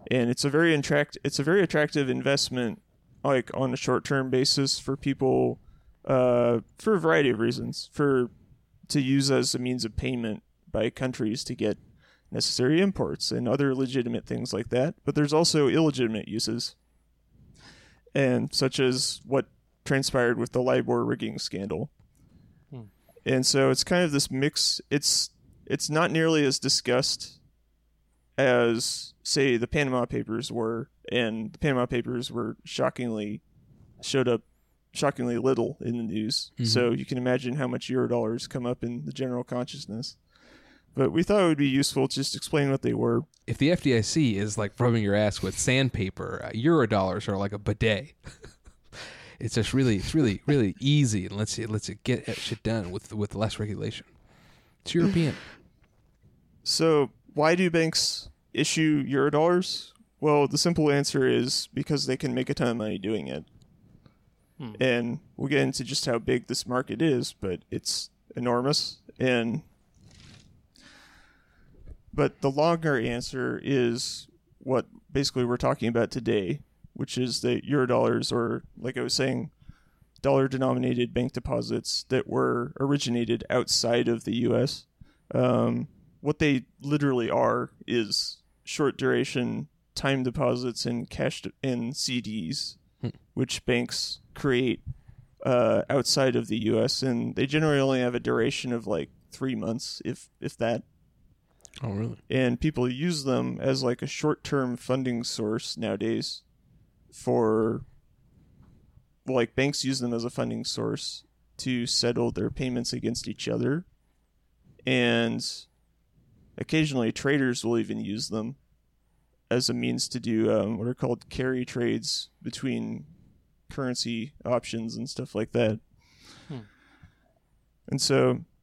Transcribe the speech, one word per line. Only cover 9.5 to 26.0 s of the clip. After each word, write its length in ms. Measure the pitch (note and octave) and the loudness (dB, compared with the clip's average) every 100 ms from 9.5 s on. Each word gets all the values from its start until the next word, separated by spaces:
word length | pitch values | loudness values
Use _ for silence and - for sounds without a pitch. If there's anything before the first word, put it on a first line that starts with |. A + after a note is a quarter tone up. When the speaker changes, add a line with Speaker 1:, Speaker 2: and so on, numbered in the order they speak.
Speaker 1:
a 40 | C3 | -2
means 260 | B2 B2+ | -2 -4
of 120 | A2 - | -4 -4
payment 460 | C3 B2 A2+ G#2 - _ _ | -4 -2 -4 -6 -12 _ _
by 200 | G#2+ A2+ | -2 -2
countries 520 | - C3 B2+ A2 A#2+ | -2 -4 -2 -2 -2
to 100 | - | -6
get 240 | B2 G#2+ - - _ _ _ _ | -2 -2 -2 -8 _ _ _ _
necessary 500 | A2+ - - B2+ D#3+ | -4 -2 2 4 4
imports 520 | G3 - F2 - - | 4 2 -4 -4 -4
and 160 | A#2+ B2 | -2 0
other 260 | C#3 C#3 | 2 2
legitimate 520 | C3 C3 C3 A#2+ A#2 - | 0 0 0 -2 -4 -6
things 260 | A#2+ B2 | -6 -4
like 160 | G#2 - | -4 -2
that. 260 | B2 D3 - | 0 0 -2
But 100 | - | -2
there's 180 | D3 D3 | 0 4
also 360 | D#3 E3+ D#3 C3+ | 4 4 4 4
illegitimate 600 | C#3+ D#3 B2+ A#2 G#2+ - | 4 2 2 0 -2 -6
uses, 480 | A2 - A#2 - - _ _ _ _ _ _ - - - - - _ _ | -4 -2 -4 -6 -12 _ _ _ _ _ _ -20 -20 -20 -20 -20 _ _
and 400 | C3+ C3+ A#2+ A2+ | 0 2 2 0
such 240 | - C3+ - | 0 0 2
as 440 | B2+ B2+ - - | 2 2 -2 -6
what 220 | A2 C3+ - _ _ _ | -2 -2 -2 _ _ _
transpired 540 | - C3+ C3+ B2+ A#2+ A2+ | -2 0 2 2 2 2
with 140 | A#2 | -2
the 100 | B2+ | 0
libor 420 | B2+ B2+ A#2+ A#2+ | 2 2 2 0
rigging 340 | A#2 B2 A2 - | 0 -2 -4 -6
scandal. 520 | - F#2+ G2 E2 D3 _ _ _ _ - - _ _ | -8 -8 -6 -6 -6 _ _ _ _ -20 -20 _ _
Speaker 2:
Hmm. 200 | B2+ G#2 _ _ _ | -18 -18 _ _ _
Speaker 1:
And 220 | C#3+ C3 B2+ | 0 2 4
so 240 | C#3 C3+ | 4 4
it's 140 | C3 | 2
kind 200 | - F3+ | 2 2
of 80 | E3+ | 2
this 180 | C#3 - | 0 0
mix. 500 | C3 C#3+ - - - - | 0 0 0 0 -2 -2
It's, 400 | D3 - - - _ _ - | 0 2 0 -2 _ _ -18
it's 240 | - - - | -6 -4 0
not 220 | D3+ | 2